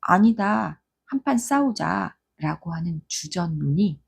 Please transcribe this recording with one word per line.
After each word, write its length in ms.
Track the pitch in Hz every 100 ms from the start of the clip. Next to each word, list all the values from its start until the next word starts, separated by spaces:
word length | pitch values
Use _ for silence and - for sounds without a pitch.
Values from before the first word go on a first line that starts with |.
"아니다, 800 | - 185 220 226 202 214 208 156 _ _ _
한판 320 | 277 277 254
싸우자."라고 1400 | - 277 285 214 160 196 190 - _ _ 151 160 170
하는 280 | 165 170 160 -
주전론이 920 | - 151 185 170 156 147 147 202 143